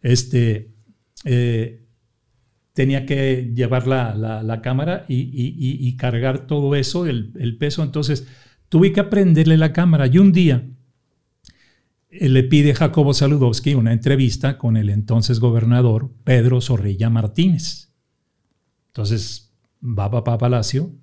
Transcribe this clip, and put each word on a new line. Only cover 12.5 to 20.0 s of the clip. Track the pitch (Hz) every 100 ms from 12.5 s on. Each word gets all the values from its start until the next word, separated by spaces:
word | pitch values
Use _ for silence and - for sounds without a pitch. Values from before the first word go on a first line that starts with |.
| 147 147
Jacobo | 123 156 160 139
Saludowski | - 143 147 120 107 139
una | 139 113
entrevista | 113 135 135 127 - 135 135
con | 120 110
el | 101
entonces | 101 104 117 104 113
gobernador | 120 117 113 123 120 110 135 -
Pedro | - 127 123 127
Zorrilla | - 117 101 95 113
Martínez. | 113 104 - 185 160 - - _ _ _ _ _ _ _ _ _ _ _
Entonces, | - 104 113 - - _ _ _ _
va | 120 104